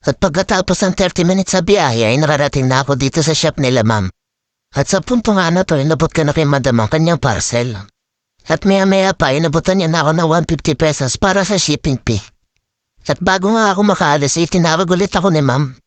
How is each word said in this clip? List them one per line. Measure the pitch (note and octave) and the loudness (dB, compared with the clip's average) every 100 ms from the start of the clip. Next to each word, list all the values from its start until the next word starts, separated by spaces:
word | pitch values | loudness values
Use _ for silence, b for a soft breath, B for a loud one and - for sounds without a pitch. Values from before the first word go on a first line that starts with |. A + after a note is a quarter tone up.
At | - C3 | -4 -2
pagkatapos | G3 D#3 F#3+ G3 F#3 F3+ | 0 0 0 -2 0 0
ng | F#3+ F3 | -2 0
thirty | F#3 - F3 | -2 0 0
minutes | F#3+ F#3+ | 0 0
sa | F#3 | -2
biyahe, | F3 G3+ D3+ A#2 A2 | 2 2 2 0 0
ay | B2+ | 2
nakarating | D3+ D3 C#3+ C#3+ | 2 0 0 0
na | C3 C3 | 0 0
ako | C#3 C#3 | 0 -2
dito | C3+ E3 | 0 0
sa | D#3 D3+ | 0 0
shop | D#3+ - | -2 0
nila, | C3+ B2+ | 0 2
ma'am. | A2 A2 F#2+ - _ _ _ _ _ | 2 0 -2 -8 _ _ _ _ _
At | - C#3 | -6 -2
sa | F#3+ | -2
punto | - B3 A3+ G3+ | 0 -2 0 0
nga | E3+ | 2
na | F3+ | 0
to, | F#3 D#3 | 0 0
inabot | C#3+ D#3 D#3+ | 0 0 0
ko | - | 0
na | D3 | -2
kay | D3 D3 | 0 0
madam | C#3+ C3 A#2 | 0 0 0
ang | G#2+ | 0
kanyang | D#3+ D#3+ E3+ | 0 0 0
parcel. | C#3 G2 - A#2+ B2 G#2+ G2 _ _ _ _ _ - | 0 -2 -2 -4 -4 -8 -14 _ _ _ _ _ -6
At | E3 | -2
maya-maya | G3 G3 F#3+ G3 F#3+ | 2 2 2 2 0
pa, | F#3 D3+ C#3 | 0 0 0
inabutan | E3 D#3 D3+ F#3+ | 0 0 0 0
niya | E3 | 0
na | E3 D3 | 0 0
ako | D#3+ | 2
ng | E3 D#3+ | 2 2
one | E3 | 0
fifty | D#3 - | -2 -2
pesos | D3 D#3+ D3 C3 - | 0 0 0 -4 -2
para | G3+ G3 | 0 0
sa | F#3 G3+ | 0 -2
shipping | - D3 - C3 | -2 -2 -2 -4
fee. | - A2 - _ _ _ _ _ _ _ | -2 -4 -6 _ _ _ _ _ _ _
At | - C#3+ | -6 -2
bago | F3+ F#3+ F#3+ | 0 0 2
nga | A3+ G#3+ F#3 | 2 2 2
ako | G#3 | 2
makaalis, | F#3 E3 D3 C#3+ E3 | 2 2 2 0 -2
ay | E3+ | 0
tinawag | F#3 E3 D#3+ F#3 | 0 2 0 0
ulit | F3+ G3 | 0 0
ako | G3 F#3+ | 0 0
ni | D#3+ | 2
ma'am. | C#3 B2 C#3+ C3 | 2 0 -2 -6